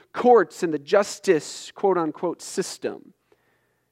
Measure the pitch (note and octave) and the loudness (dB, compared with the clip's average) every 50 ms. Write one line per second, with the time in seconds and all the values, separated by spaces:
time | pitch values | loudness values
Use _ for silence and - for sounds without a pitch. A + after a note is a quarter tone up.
0 | _ _ - - - B3 A#3+ A3 E3+ - - - F#3 E3 D3+ D3 C#3 D3 G3+ G3 | _ _ -6 0 4 6 6 6 4 2 -2 -6 -4 -4 -4 -4 -2 0 2 2
1 | G3 - - - - G3 E3+ D3+ - - - - - - - - - G3 F3+ F3 | 2 0 -6 -2 0 2 2 2 0 -6 -14 -16 -18 -18 -8 -2 0 0 2 0
2 | E3 D3+ - - F#3+ E3+ D3 - - - - G3 F3 - - - - A2+ F2 - | 0 -4 -4 -4 -6 -6 -6 -8 -12 -10 -8 -8 -8 -8 -8 -8 -8 -8 -8 -10
3 | - - _ _ _ _ _ _ _ _ _ _ _ _ _ _ _ _ | -16 -20 _ _ _ _ _ _ _ _ _ _ _ _ _ _ _ _